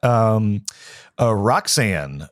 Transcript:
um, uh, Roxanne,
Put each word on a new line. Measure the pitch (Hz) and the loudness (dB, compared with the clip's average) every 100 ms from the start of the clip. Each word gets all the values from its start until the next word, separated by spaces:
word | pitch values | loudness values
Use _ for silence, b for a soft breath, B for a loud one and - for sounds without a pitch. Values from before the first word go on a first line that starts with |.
um, | 123 117 113 110 107 104 - B B B B - | 0 2 2 2 0 -2 -6 B B B B -2
uh, | 120 | 0
Roxanne, | 107 104 165 - - 110 85 71 69 78 | 2 2 0 0 0 0 -2 -6 -12 -8